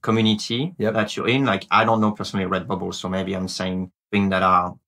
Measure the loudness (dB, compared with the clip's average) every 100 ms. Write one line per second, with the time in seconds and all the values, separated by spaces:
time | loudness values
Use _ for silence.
0 | 0 2 2 0 -2 -4 -6 -2 -2 0
1 | -2 -2 0 2 2 0 2 2 4 4
2 | 2 0 -6 -4 -2 -2 -2 -6 -6 -6
3 | -6 -4 -4 -4 -6 -4 -4 -4 -6 _
4 | _ 0 2 2 4 4 2 -8